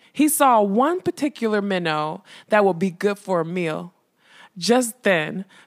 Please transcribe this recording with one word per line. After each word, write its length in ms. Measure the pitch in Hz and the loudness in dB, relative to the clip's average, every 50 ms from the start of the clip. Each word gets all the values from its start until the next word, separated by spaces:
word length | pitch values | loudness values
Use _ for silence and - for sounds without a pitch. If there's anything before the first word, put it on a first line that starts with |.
| _ _ | _ _
he 160 | - - 294 302 | -2 0 0 2
saw 340 | 294 - 285 262 240 220 | 2 2 4 4 4 4
one 400 | 208 202 196 226 262 311 349 370 | 4 2 2 2 2 2 0 -2
particular 600 | - 349 - - 277 302 - - 233 220 214 208 | -4 -6 -4 -4 -4 -6 -4 -4 -4 -2 -2 -2
minnow 600 | 196 202 196 180 175 160 156 151 151 156 165 190 - - - - - - | -2 -2 -2 -2 -2 -2 -2 -4 -4 -6 -8 -12 -16 -20 -20 -20 -4 0
that 160 | 220 214 208 | 2 4 4
would 140 | 196 175 165 | 4 2 0
be 120 | 185 190 | -2 -4
good 280 | 165 - - 208 202 196 | -2 -2 -2 -2 -2 -4
for 220 | - - 190 170 | -4 -4 -2 -2
a 40 | 160 | -2
meal. 480 | 165 180 185 175 160 156 170 175 175 - _ _ _ _ _ _ _ _ - - - _ 190 | -2 -4 -4 -4 -4 -4 -6 -8 -12 -16 _ _ _ _ _ _ _ _ -20 -20 -20 _ -6
Just 460 | 170 180 233 254 254 226 - _ - | -2 0 2 2 0 -2 -6 _ 0
then, 420 | 208 185 165 151 156 156 185 196 - _ - _ | 0 0 0 0 -4 -6 -10 -10 -12 _ -20 _